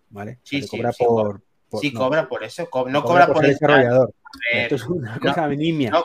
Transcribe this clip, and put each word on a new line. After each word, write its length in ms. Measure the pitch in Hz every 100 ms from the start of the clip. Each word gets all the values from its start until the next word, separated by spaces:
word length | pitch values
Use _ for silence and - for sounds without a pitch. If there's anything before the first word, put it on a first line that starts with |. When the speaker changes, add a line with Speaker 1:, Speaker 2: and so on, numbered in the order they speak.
| _
Speaker 1:
¿vale? 220 | 101 104
O 40 | 123
sea, 60 |
Speaker 2:
Sí, 180 | - 143
Speaker 1:
te 60 | 101
Speaker 2:
sí, 100 | 120
Speaker 1:
cobra 140 | 117
Speaker 2:
sí, 120 | -
Speaker 1:
por, 40 | 120 113
Speaker 2:
cobra. 160 | 104 98 _ _ _
Speaker 1:
por, 120 | 110
Speaker 2:
Sí, 100 | 147
Speaker 1:
no. 80 | 117
Speaker 2:
cobra 280 | 131 156 -
por 140 | 113
eso, 260 | 110 - 170
co-, 200 | 127 131
no 120 | 143
Speaker 1:
Te 60 | 143
cobra 180 | 175 165
Speaker 2:
cobra 0 |
Speaker 1:
por 80 | 143
Speaker 2:
por 80 |
Speaker 1:
ser 80 | 139
Speaker 2:
entrar. 200 | 139 147 143
Speaker 1:
desarrollador. 360 | 123 127 120 -
Speaker 2:
A 300 | - - 120 120
ver, 80 |
Speaker 1:
Esto 120 | 117 135
es 100 | 113
una 280 | 175 113 117
Speaker 2:
no, 40 |
Speaker 1:
cosa 260 | 135 151 147
nimia. 440 | 143 160 160 117
Speaker 2:
no 120 | 165